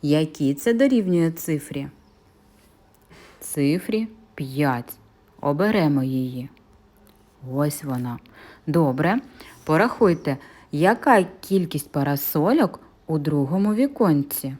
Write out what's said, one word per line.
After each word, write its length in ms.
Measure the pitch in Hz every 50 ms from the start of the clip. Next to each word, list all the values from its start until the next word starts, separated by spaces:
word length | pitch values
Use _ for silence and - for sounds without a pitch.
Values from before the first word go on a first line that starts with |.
Які 520 | - 147 143 151 160 156 - - 147 135 143
це 200 | 139 - 233 233
дорівнює 580 | 226 269 277 254 240 208 185 180 170 165 165
цифрі? 560 | 165 - - - 160 147 143 - 151 143 139 139 143 _ _ _ _ _ _ _ _ _ _ _ _ _ _ _ _ _ _ _ _ _ _ _ - - - - - -
Цифрі 680 | - - - - 143 139 151 180 - - - 220 226 220 - - - _ _
п'ять. 580 | - 147 131 131 135 147 139 127 120 120 - - - - _ _ _ _ _ _ -
Оберемо 640 | - 143 147 147 185 214 214 208 170 151 143 139 131
її. 460 | 131 131 131 131 127 127 123 127 139 - _ _ _ _ _ _ _ _ _ _ _ _ _ _ _ _ _ - 127
Ось 320 | 127 135 147 147 147 - -
вона. 360 | 143 131 123 123 123 120 117 - - - - - - - - _ -
Добре. 520 | 143 170 165 143 127 131 151 165 202 254 - - - - - - - - -
Порахуйте, 760 | - 160 156 202 240 - - 240 190 170 160 - - 135 131 - - - - - _
яка 520 | - 147 160 185 226 240 - 302 254 208 185
кількість 680 | - - - - - 196 196 180 165 - 151 - -
парасольок 880 | _ 143 139 139 143 143 - - - 160 147 185 254 330 269 175 - - - - _ _ _ -
у 120 | 160 156
другому 540 | 143 151 147 147 139 135 160 190 202 208 214
віконці? 800 | 214 262 285 277 - 240 185 156 143 139 143 - - - 135 135 139